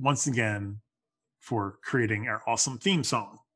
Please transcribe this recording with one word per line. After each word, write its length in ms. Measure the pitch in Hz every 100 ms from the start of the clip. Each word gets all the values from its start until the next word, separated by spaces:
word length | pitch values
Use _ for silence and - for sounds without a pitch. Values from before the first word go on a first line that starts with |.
once 260 | 135 135 147
again 520 | 120 110 104 101 104 - _ _ _ _ _
for 380 | - 117 98 -
creating 440 | - 135 113 107 117
our 160 | 110 -
awesome 320 | 113 - 123
theme 260 | 196 180 127
song. 340 | 120 101 - _